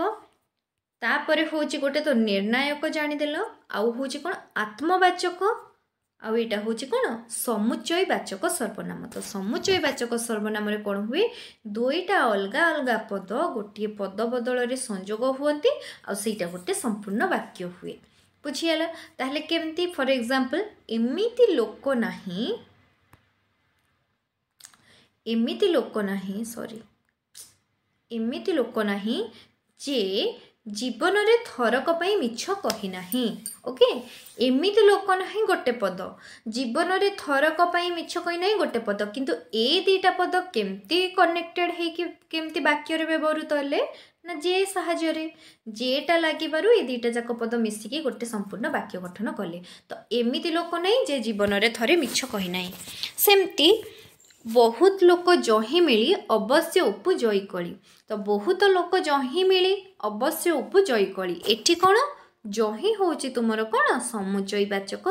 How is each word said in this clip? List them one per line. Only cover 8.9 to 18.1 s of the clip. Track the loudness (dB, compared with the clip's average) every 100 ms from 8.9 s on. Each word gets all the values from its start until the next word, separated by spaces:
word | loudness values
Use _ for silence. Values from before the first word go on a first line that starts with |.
| -10 -10
ତ | -12 -10
ସମୁଚୟବାଚକ | -6 -4 -2 0 0 0 -2 -4 -4
ସର୍ବନାମରେ | -4 -4 -4 -2 -2 -4
କ'ଣ | -4 -4 -2
ହୁଏ? | 0 0 -2 -18 -16 -10
ଦୁଇଟା | -2 0 0 0 2 4
ଅଲଗା | 2 0 0 2
ଅଲଗା | 2 0 -2 -2
ପଦ | -8 -4 -4 -2
ଗୋଟିଏ | -4 -8 -6 -6 -6
ପଦ | -6 -4 -2
ବଦଳରେ | -2 -2 -2 -2 -4 -6
ସଂଯୋଗ | -8 -6 -2 -2 0
ହୁଅନ୍ତି, | 0 2 0 0 -4 -14 -8
ଆଉ | -6
ସେଇଟା | -4 -4 -6
ଗୋଟେ | -6 -6
ସମ୍ପୂର୍ଣ୍ଣ | -4 -2 -4 -4 -2 0
ବାକ୍ୟ | -2 -4 -10 -12
ହୁଏ। | -10 -14 -14 _